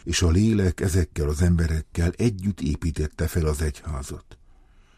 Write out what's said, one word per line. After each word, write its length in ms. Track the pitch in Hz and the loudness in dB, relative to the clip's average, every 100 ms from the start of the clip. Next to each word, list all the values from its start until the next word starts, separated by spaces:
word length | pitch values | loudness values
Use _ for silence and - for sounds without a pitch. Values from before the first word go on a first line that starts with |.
és 200 | - 85 | -6 0
a 80 | 87 | 2
lélek 500 | 85 110 107 92 - | 4 4 4 2 0
ezekkel 480 | 82 90 80 - 73 | 0 0 0 -2 -2
az 140 | 76 | 2
emberekkel 680 | 87 85 82 78 - - 87 - | 4 4 2 -2 -4 -2 -2 0
együtt 440 | 120 101 98 98 | 0 0 -4 -4
építette 680 | 69 73 82 76 76 - 82 | -4 -2 -4 -4 -4 -4 -4
fel 200 | 90 78 | 0 -2
az 160 | 73 | 0
egyházat. 760 | 78 - - 71 71 80 - - - - _ _ _ | -4 -6 -8 -10 -10 -14 -16 -20 -20 -20 _ _ _